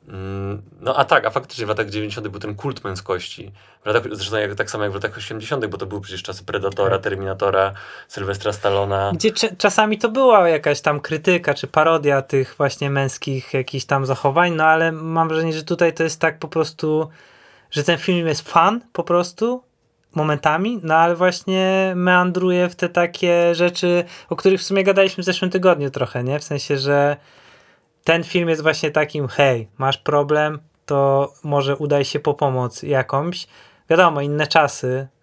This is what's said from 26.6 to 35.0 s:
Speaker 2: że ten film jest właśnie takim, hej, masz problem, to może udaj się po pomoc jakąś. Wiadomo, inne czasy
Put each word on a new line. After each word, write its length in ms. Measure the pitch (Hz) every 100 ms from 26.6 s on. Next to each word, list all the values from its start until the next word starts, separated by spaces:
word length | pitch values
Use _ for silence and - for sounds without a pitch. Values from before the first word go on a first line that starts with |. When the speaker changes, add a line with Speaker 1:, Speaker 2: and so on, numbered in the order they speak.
| - 143
Speaker 2:
że 400 | 135 143 143 147 _ - - - _ _ _ _
ten 200 | - 165
film 260 | 170 180 170
jest 120 | 160
właśnie 300 | 156 156 156
takim, 360 | 156 151 151 135
hej, 400 | - 139 123 113 _
masz 200 | 135 139
problem, 640 | - 147 147 151 151 151 _ _ -
to 480 | 143 139 139 139 _
może 320 | 151 143 139 143
udaj 280 | 147 143 139
się 140 | 147
po 140 | 151
pomoc 500 | 143 143 127 123 -
jakąś. 640 | 147 139 127 139 165 180 - - - _ _
Wiadomo, 320 | 160 180 151
inne 260 | 143 147 151
czasy 600 | 165 147 - 127 127